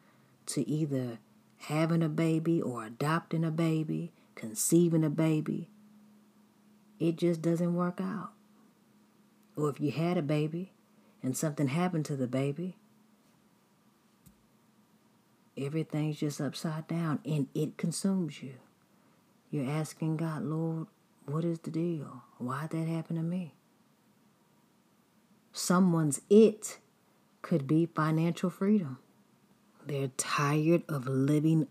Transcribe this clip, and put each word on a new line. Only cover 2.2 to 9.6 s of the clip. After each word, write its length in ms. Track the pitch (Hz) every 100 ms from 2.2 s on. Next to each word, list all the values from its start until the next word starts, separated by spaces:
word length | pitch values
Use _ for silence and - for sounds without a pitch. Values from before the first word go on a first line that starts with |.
| 165 160 165 165
or 220 | - 123
adopting 600 | 110 120 147 165 - 160
a 60 | 165
baby, 600 | 160 165 160 156 156 165 - _ -
conceiving 680 | - - - 170 175 165
a 80 | 156
baby, 580 | 147 160 156 151 - 170 - - - - - _ _ _ _ _ _ _ -
it 160 | 160 165
just 260 | 175 165
doesn't 320 | 160 170 175
work 260 | 170 180 180
out. 300 | 190 - - - _ _ _ _ _ _ _ _ _ _ _
Or 120 | -